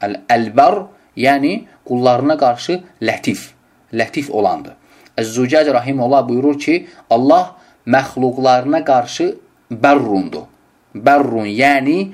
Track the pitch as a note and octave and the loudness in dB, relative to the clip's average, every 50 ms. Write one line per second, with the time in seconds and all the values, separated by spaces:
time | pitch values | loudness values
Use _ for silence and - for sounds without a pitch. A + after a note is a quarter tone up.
0 | G2+ G#2 G2+ - - - A#2+ A#2 A2+ G#2+ G#2+ B2+ C#3+ E3+ G3+ G3+ F#3 - - _ | -8 -8 -8 -6 -2 0 0 0 0 0 2 4 4 4 4 0 -4 -10 -16 _
1 | _ _ - A#2 A#2+ C3+ C#3 C#3 C#3 D#3 G3 A#3 - - _ _ - - B2+ A#2+ | _ _ -6 -2 0 2 2 2 0 -2 -2 -4 -8 -14 _ _ -8 -6 -2 0
2 | B2+ B2 B2 A#2+ C3+ D3 D#3 D3 C#3 B2 A#2+ - - - F3+ F3+ - - _ - | 2 2 2 2 2 0 0 2 2 0 0 0 -4 -6 -6 -6 -8 -12 _ -8
3 | A2+ A2 - - - - G2 - - - _ _ _ _ _ _ _ _ A2+ A2+ | -4 -4 -4 -4 -4 -6 -6 -6 -8 -16 _ _ _ _ _ _ _ _ -6 -4
4 | A2+ - - D#3 - - - G#2+ G2+ F2+ F2 D2+ - - - _ _ _ _ _ | -4 -4 -4 -8 -8 -4 -2 -2 0 0 -2 -4 -8 -14 -20 _ _ _ _ _
5 | _ _ _ A#2+ A2+ A2 A2+ B2 B2+ A#2+ D#3 D#3 D3+ D3 C3 A#2+ A#2+ C3+ C#3 C3 | _ _ _ -8 -6 -4 -4 -4 -2 0 2 2 2 2 2 0 0 -2 -2 -2
6 | A#2+ B2 C#3 C#3 B2 B2 A#2+ B2+ C3+ D3 C#3+ C#3+ - D3 E3 F3+ - - - - | 0 2 2 2 2 2 0 0 0 0 0 0 -2 -2 -2 -2 -4 -8 -20 -12
7 | - - A#2 A#2 C3 C#3+ D#3+ F3+ F3+ F3+ - - _ _ _ _ - A#2 B2 C3+ | -4 0 0 2 4 4 4 4 2 -2 -8 -18 _ _ _ _ -4 0 0 0
8 | C3 - - C3 B2+ B2+ B2 C3 C3 B2+ B2+ B2+ C3 C#3+ D#3 D#3+ D3 D3 C3+ B2 | 0 -2 -4 -2 -2 -2 -2 0 2 4 4 2 2 0 -2 -2 0 2 2 2
9 | A#2+ - - - E3+ F#3 G3+ - - _ _ _ _ - A#2+ G#2+ A#2+ C#3 C#3+ C#3 | 0 -2 -4 -4 -4 -4 -4 -8 -14 _ _ _ _ -14 -6 0 2 4 4 4
10 | A#2+ A2 G2+ F#2+ F2+ E2 - D2+ - - _ _ _ _ _ _ _ _ - G2+ | 2 0 -2 -2 -4 -4 -8 -12 -14 -16 _ _ _ _ _ _ _ _ -10 -2
11 | A2 C#3 C#3+ C#3+ C#3 A#2+ A#2 A2 G#2+ G#2 G#2 A2+ C3+ C#3+ C#3+ C3+ C3 C#3+ E3 F#3+ | 2 2 4 4 2 0 -2 -4 -4 -4 -2 0 0 2 2 0 0 0 0 0
12 | G3 F#3+ | -2 -6